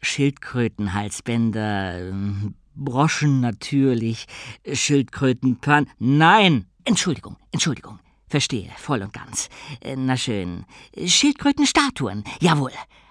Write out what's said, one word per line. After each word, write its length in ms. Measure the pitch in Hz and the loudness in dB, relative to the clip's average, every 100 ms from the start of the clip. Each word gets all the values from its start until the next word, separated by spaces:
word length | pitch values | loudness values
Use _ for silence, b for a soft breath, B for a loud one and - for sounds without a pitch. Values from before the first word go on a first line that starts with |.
Schildkrötenhalsbänder, 2000 | - - 139 139 - 123 113 - 101 101 104 - - 117 113 110 107 101 95 90 90 | -6 0 0 0 -6 -2 -2 -2 -4 -2 -4 -6 -4 0 0 0 -2 -2 -4 -6 -8
ähm, 460 | 98 101 101 104 - _ - | -6 -4 -4 -6 -10 _ -10
Broschen 640 | 139 123 156 - 147 131 | -4 0 2 2 2 4
natürlich, 880 | 120 104 - 143 135 120 113 110 - B B B - | 2 -2 -2 2 2 2 0 -4 -10 B B B -8
Schildkrötenpan-, 1200 | 120 - 143 123 - 131 123 131 117 143 147 143 - | -4 2 2 2 0 0 2 0 0 2 2 2 -2
nein! 680 | 123 147 160 214 190 131 - _ | 2 6 6 8 6 4 -2 _
Entschuldigung, 540 | - 196 185 123 - - _ | -2 0 0 -4 -8 -20 _
Entschuldigung. 480 | 139 165 123 - 107 _ _ _ | -4 -2 -2 -8 -20 _ _ _
Verstehe, 420 | 147 - 120 87 - | -2 -2 -4 -8 -10
voll 260 | - 127 | -4 -4
und 120 | 101 | -4
ganz. 360 | - - - - B B 131 | -12 -10 -10 -10 B B -12
Äh, 160 | - 135 | -10 -4
na 220 | 131 127 | -2 0
schön. 480 | - 104 90 87 90 B B - 180 | -2 -4 -4 -8 -14 B B -6 0
Schildkrötenstatuen, 1200 | - 294 - 285 285 277 330 277 - 117 104 B B | 4 2 2 0 2 2 2 0 -2 -6 -6 B B
jawohl. 340 | 165 151 131 - - b b | 2 2 -2 -8 -18 b b